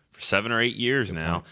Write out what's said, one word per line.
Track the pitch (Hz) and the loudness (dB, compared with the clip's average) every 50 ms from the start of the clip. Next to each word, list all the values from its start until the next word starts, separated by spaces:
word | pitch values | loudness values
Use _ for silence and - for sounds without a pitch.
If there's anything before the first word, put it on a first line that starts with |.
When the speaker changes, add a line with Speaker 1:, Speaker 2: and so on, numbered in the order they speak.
| _ _ _ | _ _ _
Speaker 1:
for | - | -8
seven | - - 98 98 104 117 117 | -2 0 0 0 2 0 0
or | 113 | 2
eight | 117 - - | 2 0 0
years | - 120 120 135 139 117 95 | 0 0 0 0 0 0 -2
Speaker 2:
Good | 90 | -4
Speaker 1:
now, | 80 80 82 85 | -4 -2 -2 -2
Speaker 2:
point. | 85 - - | -2 -4 -8